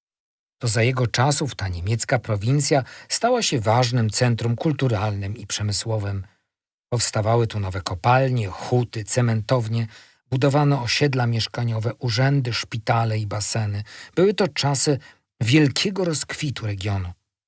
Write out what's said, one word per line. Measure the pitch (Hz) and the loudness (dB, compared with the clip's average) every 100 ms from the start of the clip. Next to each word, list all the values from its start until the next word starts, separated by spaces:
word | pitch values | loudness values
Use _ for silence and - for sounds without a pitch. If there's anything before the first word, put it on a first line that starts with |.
| _ _ _ _ _ _ | _ _ _ _ _ _
To | 120 | -4
za | 120 | 0
jego | 117 127 120 | 0 0 0
czasów | - 131 143 147 - | 0 0 0 -2 -6
ta | 98 | -6
niemiecka | 87 90 117 - 127 | -4 -2 -2 0 -2
prowincja | - 107 107 147 139 147 127 - - | 0 -2 0 2 2 2 0 -10 -6
stała | - 233 247 | 0 2 2
się | 208 131 | 0 0
ważnym | 107 117 123 123 110 | 2 4 4 2 0
centrum | - 123 110 117 117 | 2 2 2 0 0
kulturalnym | 165 143 135 107 107 101 98 107 | 0 0 0 0 -2 -2 -4 -8
i | 104 | -8
przemysłowym. | - 107 98 117 110 101 98 92 _ _ _ _ _ - | -4 -2 -2 -2 -2 -2 -6 -8 _ _ _ _ _ -6
Powstawały | 120 - 113 104 117 117 | -2 0 0 2 2 2
tu | 110 | -2
nowe | 101 92 | -4 -4
kopalnie, | - 87 117 127 135 127 98 | -6 -2 2 4 4 0 -4
huty, | 87 - 123 120 110 | -6 -2 0 0 -4
cementownie, | 101 - 120 110 107 131 110 113 113 - - _ - | -4 0 2 0 0 0 2 0 0 -8 -20 _ -6
budowano | 127 143 139 147 143 | 0 2 4 4 2
osiedla | 120 - 147 131 120 | 0 0 0 2 0
mieszkaniowe, | 117 - - 117 110 110 - | 0 -2 -4 -2 -2 -4 -4
urzędy, | 123 104 131 143 123 | -2 0 2 2 0
szpitale | 113 - 117 - 117 117 107 | -4 -6 -6 0 0 0 -2
i | 104 | -4
baseny. | 107 - 117 104 101 107 - - - | -4 -4 -2 -2 -4 -8 -14 -6 2
Były | 190 | 2
to | 196 190 | 2 0
czasy | - 143 139 - 135 - _ _ - | 0 0 2 2 0 -4 _ _ -4
wielkiego | 113 156 143 - 202 190 175 | 2 4 4 2 -2 -2 -2
rozkwitu | 151 - - 151 - 110 | -2 -4 -4 -6 -4 -6
regionu. | 101 98 98 90 - _ _ | -4 -2 -2 -4 -10 _ _